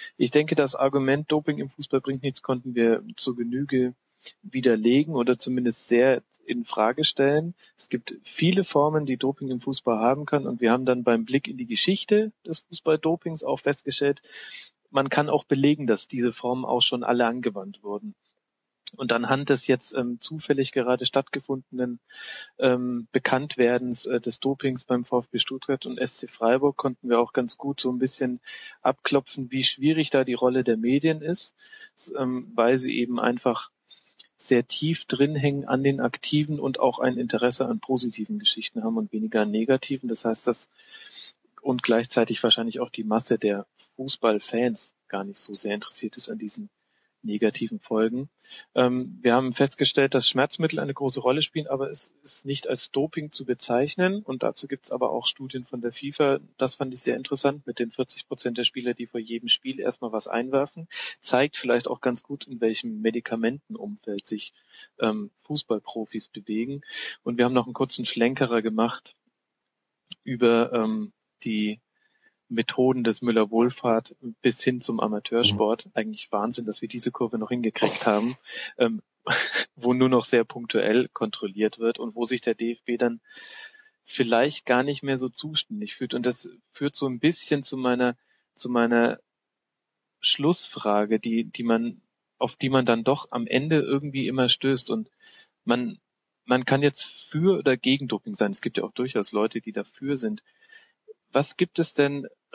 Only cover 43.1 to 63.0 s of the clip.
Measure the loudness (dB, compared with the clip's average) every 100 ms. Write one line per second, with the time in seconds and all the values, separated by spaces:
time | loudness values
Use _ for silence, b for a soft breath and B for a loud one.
43.1 | 0 2 2 2 0 -4 _ -18 -10 -6
44.1 | 0 2 2 0 0 0 2 0 _ -10
45.1 | -8 -6 -4 -4 -2 -2 -4 -2 -2 -2
46.1 | -2 -2 -2 -6 -8 -10 _ _ _ _
47.1 | _ -6 0 0 0 -4 -6 -2 0 2
48.1 | 0 -8 B B B B 0 2 0 -6
49.1 | -2 2 4 2 2 2 2 0 2 4
50.1 | 4 2 2 0 0 -2 -2 -6 -4 -4
51.1 | 0 2 2 0 -4 -4 -4 -2 -2 -2
52.1 | _ 0 0 0 -4 -4 -4 -4 -2 -2
53.1 | -4 -4 -2 -2 0 0 2 0 0 0
54.1 | 0 -6 -4 -2 -2 -6 -6 -6 -2 -2
55.1 | -2 -4 -4 -8 -10 -10 -8 -8 -8 -6
56.1 | 0 2 0 -4 -4 -2 -2 -4 0 0
57.1 | 0 -2 0 2 0 -6 -6 -4 -2 -4
58.1 | -6 -8 -6 -4 0 -2 -2 -4 -4 -6
59.1 | -8 -6 -4 0 0 -2 -4 -2 -2 -2
60.1 | -2 0 0 0 0 0 -6 -14 B B
61.1 | -6 0 2 2 0 0 0 0 -2 -2
62.1 | -2 -4 -8 -10 -2 0 0 -4 -2